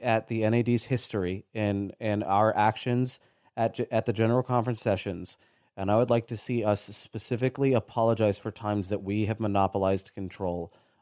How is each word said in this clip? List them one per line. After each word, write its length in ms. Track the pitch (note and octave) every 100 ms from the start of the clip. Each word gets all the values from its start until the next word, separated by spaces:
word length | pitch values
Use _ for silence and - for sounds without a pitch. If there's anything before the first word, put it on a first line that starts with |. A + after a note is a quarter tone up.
at 240 | A#2+ A2+ -
the 160 | A2+
N 100 | G#2+
A 80 | A#2
D's 220 | A#2 A#2+
history 600 | - B2+ - G#2+ F2+ F#2 -
and, 420 | A2+ G#2 G2+ G2+ -
and 240 | A2 G#2
our 320 | G2+ G2 A2 G#2
actions 640 | G#2+ - - B2 B2+ - _ _ _ -
at 180 | A#2 -
ge-, 120 | A#2
at 160 | A2+ -
the 80 |
General 300 | G#2+ A2+ B2
Conference 380 | B2 B2 A#2 A#2
sessions 580 | - F#2+ - F2 F2+ - _ _ _ -
and 100 | G2
I 60 | G#2+
would 140 | A#2+
like 160 | A#2+ A2
to 100 | A2+
see 260 | - A#2+
us 180 | G#2+ G#2
specifically 920 | - G2+ - A2 - A#2+ B2+ B2+ C#3
apologize 640 | B2 - - A2+ G#2+ G#2+ G2
for 140 | A2+
times 380 | - G#2 G#2 F#2
that 120 | G2+
we 240 | G2 G#2 G#2
have 140 | G#2+
monopolized 760 | A2 G2+ F#2+ G2+ F#2+ G2 -
control 600 | - F#2 - F#2 F2 E2+ - _ _